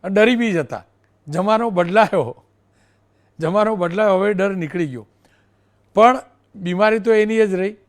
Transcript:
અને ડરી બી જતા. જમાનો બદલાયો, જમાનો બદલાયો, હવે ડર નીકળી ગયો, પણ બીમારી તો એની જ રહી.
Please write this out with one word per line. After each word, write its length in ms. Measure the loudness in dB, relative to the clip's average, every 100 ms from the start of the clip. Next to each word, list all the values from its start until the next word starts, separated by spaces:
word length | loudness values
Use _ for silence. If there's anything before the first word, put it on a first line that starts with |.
અને 120 | 0 2
ડરી 200 | 4 2
બી 160 | 0
જતા. 320 | -2 -4 -10 -16 _ _ _ -10
જમાનો 420 | -6 -2 0 0
બદલાયો, 720 | -2 0 2 2 0 -4 -8 _ _ _ _ _ _ _ _ _ _
જમાનો 360 | -4 0 0 -2
બદલાયો, 420 | -4 0 0 2
હવે 160 | 0
ડર 180 | -2 -2
નીકળી 360 | -4 -6 -6 -6
ગયો, 200 | -8 -18 _ _ _ _ _ _ _ _ 4
પણ 240 | 4 4 -6 _ _ -12
બીમારી 440 | -6 0 2 2
તો 140 | 2
એની 340 | 2 2 2 0
જ 60 |
રહી. 220 | 0 -4 -8